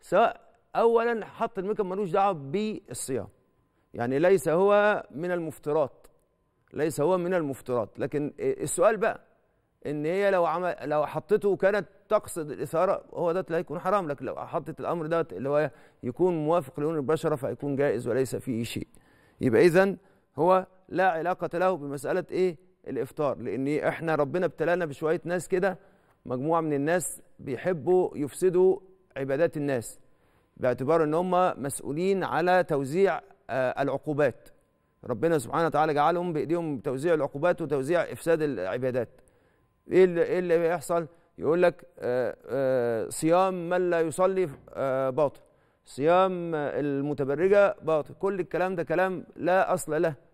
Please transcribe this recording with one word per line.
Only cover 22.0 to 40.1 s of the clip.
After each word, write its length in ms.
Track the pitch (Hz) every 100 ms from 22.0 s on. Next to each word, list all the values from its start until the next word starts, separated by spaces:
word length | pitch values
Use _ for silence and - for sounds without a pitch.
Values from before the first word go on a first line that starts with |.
| 135 175 180
إيه؟ 340 | 151 185 156 _ _ -
الإفطار، 500 | 127 135 - 147 92
لأن 400 | 110 101 135 151
إحنا 360 | 143 165 160
ربنا 320 | 156 143 160 175
ابتلانا 400 | - 156 175 170
بشوية 340 | 135 156 165
ناس 240 | 160 180 -
كده، 300 | 185 190 180 - _ _ _ -
مجموعة 340 | 123 143 165
من 120 | 160
الناس 500 | 143 143 180 - - - _
بيحبوا 800 | - 127 175 180 127 185 180 -
يفسدوا 640 | 139 - 185 175 185 180 - _ _ -
عبادات 400 | 135 135 170 160
الناس 440 | 143 131 107 - - _ _ _ _ -
باعتبار 480 | 127 120 131 165
إن 100 | 151
هم 160 | 156 185 180 180 -
مسؤولين 600 | 139 - - 147 185 196
على 400 | 151 139 180 180
توزيع، 560 | 175 151 135 160 190 160 - - -
آه، 320 | 127 127 -
العقوبات. 640 | 139 135 - 147 143 - - _ _ _ _ _
ربنا 340 | - 107 151 160
سبحانه 280 | 120 151 165
وتعالى 280 | 147 156
جعلهم 380 | 147 147 175 180
بإيديهم 460 | 151 120 170 165 139
توزيع 360 | 139 131 156
العقوبات 480 | 160 143 143 165 175
وتوزيع 400 | 160 143 131 175
إفساد 400 | 143 123 160 165
العبادات. 680 | 151 120 92 120 127 123 113 - _ _ _ _ _ _ -
إيه 120 | 170
اللي، 180 | 185